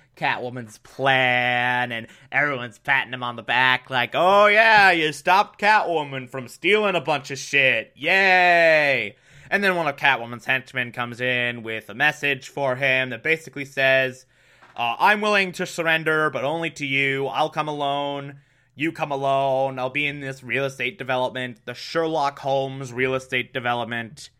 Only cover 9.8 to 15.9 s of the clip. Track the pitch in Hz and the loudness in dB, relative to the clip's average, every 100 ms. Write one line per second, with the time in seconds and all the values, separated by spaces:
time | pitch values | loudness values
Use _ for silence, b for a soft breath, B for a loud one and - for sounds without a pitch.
9.8 | 151 139 147 123 117 120 - 131 127 131 | -2 0 2 0 -2 -8 -4 -4 -4 -8
10.8 | 120 123 120 117 127 123 120 120 110 110 | -6 -6 -8 -4 -2 -2 -2 -6 -8 -10
11.8 | 104 107 151 143 143 135 - 147 135 127 | -10 -2 -2 0 -2 -4 -6 -4 -2 0
12.8 | 139 131 127 113 156 160 135 143 139 139 | 0 0 -2 -4 -2 -4 -6 -14 -10 0
13.8 | 135 135 131 127 - b b b b b | 2 4 2 -4 -18 b b b b b
14.8 | 117 117 185 208 208 202 190 170 180 - | -4 2 2 2 2 0 0 -4 -8 -4
15.8 | 165 | 0